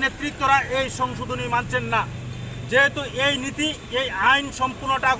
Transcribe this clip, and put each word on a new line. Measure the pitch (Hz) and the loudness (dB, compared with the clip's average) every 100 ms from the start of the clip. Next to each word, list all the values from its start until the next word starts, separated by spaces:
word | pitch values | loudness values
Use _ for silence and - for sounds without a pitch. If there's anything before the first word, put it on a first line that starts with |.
নেতৃত্বরা | 269 - 285 - 269 269 262 254 | -2 -2 -6 0 4 4 4 0
এই | 262 - | -2 -2
সংশোধনী | 254 240 247 254 247 | -2 -2 -6 -4 -2
মানছেন | 240 240 247 233 | -2 0 -2 0
না, | 226 190 - - - - - - | 0 0 -6 -10 -10 -10 -10 0
যেহেতু | 247 285 294 269 240 277 | 4 4 2 -4 0 0
এই | 277 | 0
নীতি, | 269 - 302 302 - 240 | -2 -2 -2 -2 -4 -2
এই | 262 196 214 | -2 2 4
আইন | 277 277 - | 4 2 -2
সম্পূর্ণটা | 262 - 269 269 262 262 | -2 -2 -2 2 2 2